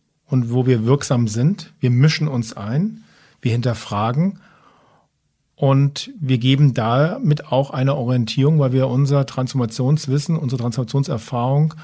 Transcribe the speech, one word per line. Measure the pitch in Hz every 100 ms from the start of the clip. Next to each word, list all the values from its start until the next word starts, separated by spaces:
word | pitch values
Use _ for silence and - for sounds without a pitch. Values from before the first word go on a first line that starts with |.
| _ _ _
und | 127 117
wo | 123 127
wir | 120 113
wirksam | 143 - 123 113
sind. | 113 139 202 - _
Wir | 131
mischen | 120 151 151 151
uns | 131 113
ein, | - 101 131 208 220 - _ _ _
wir | 123
hinterfragen | 117 120 113 - 101 110 127 185 - _ _ _ _ _ _ _ _ _ _ _ -
und | 139 135 139 143 - 262
wir | 135 127
geben | 127 135 143 123
damit | 113 127 156 226 220 151 -
auch | 127 139
eine | - 131 139
Orientierung, | 120 127 113 - 139 156
weil | 135
wir | 131 131
unser | 123 139 143 135
Transformationswissen, | - 127 135 120 - 131 151 139 139 147 160
unsere | 135 127
Transformationserfahrung | 120 117 120 139 139 127 - 123 123 143 156 -